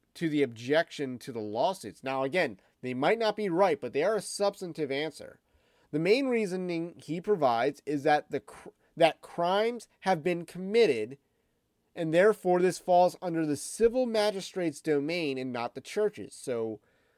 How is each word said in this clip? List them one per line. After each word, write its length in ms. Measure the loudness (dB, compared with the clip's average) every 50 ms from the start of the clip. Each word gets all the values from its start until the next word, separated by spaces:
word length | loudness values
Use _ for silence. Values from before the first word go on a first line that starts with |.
| _ _ _
to 120 | -4 -4
the 160 | 0 2 2 0
objection 760 | 0 -2 -10 -4 0 2 2 2 _ -6 -8 -6 -6 -6 -10
to 120 | -12 -10
the 80 | -8 -8
lawsuits. 640 | -6 -4 -2 0 0 0 -2 -4 -10 -14 -14 -10 -6
Now, 200 | -4 -2 -2 -2
again, 360 | 0 0 0 0 0 -2 _ _ _ _ _
they 120 | -8 -6 -4
might 240 | 0 2 2 2
not 200 | 2 0 -2 0
be 100 | 0 -2
right, 320 | -2 2 4 4 4 2 0
but 140 | -4 -4 -2
they 100 | 0 0
are 140 | 2 0
a 40 | -2
substantive 720 | -4 -6 -6 -2 -2 -2 -2 -4 -12 -12 -6 -6 -4 -4
answer. 480 | -2 -4 -4 -4 -8 -12 -18 -18 -18 _ _ _ _ _ _ _ _ _ _ _
The 80 | -4 0
main 280 | 4 4 4 4 4
reasoning 680 | 0 0 0 0 0 -2 -4 -4 -4 -4 -4 -6 -8 -10
he 240 | -16 -10 -8 -8 -6
provides 600 | 0 0 0 2 4 2 2 2 2 0 -2 -4 _
is 180 | -4 -4 0 2
that 260 | 4 2 2 2 _
the 100 | -8 -8
cr-, 280 | _ -10 -20 -20 -20 -20 _ _ _ _ _
that 240 | 2 2 2 2 _
crimes 680 | -14 -12 -4 -2 0 2 2 2 2 0 -2 -6 -14 _ _ _
have 220 | 0 0 0 0 0
been 220 | -2 -2 -2 -6
committed, 720 | -10 -12 -10 -8 0 4 4 4 4 4 0 -2 -6 -10 _ _ _ _ _ _ _ _ _ _ _ _ _ _ _ _
and 180 | -6 -4 2 4
therefore 460 | 6 6 6 4 2 0 2 2 4
this 200 | 4 2 0 -2
falls 360 | 0 4 6 6 6 6 2 -2
under 240 | -6 -4 -2 -2 0
the 100 | 0 -2
civil 520 | -4 -4 -12 -2 2 2 2 4 2 -2
magistrate's 760 | 0 0 2 0 0 0 -4 -10 -8 -6 -4 -4 -4 -4 -4
domain 560 | -2 0 0 0 0 -2 -2 -2 -2 -2 -4
and 160 | -4 -6 -6 -6
not 220 | -6 -6 -6 _
the 60 | -12
church's. 520 | -14 -8 -4 -2 -2 -2 -2 -6 -14 -14 -16
So, 460 | -12 -6 -6 -4 -4 -4 -4 -6 -10 _ _ _ _ _ _ _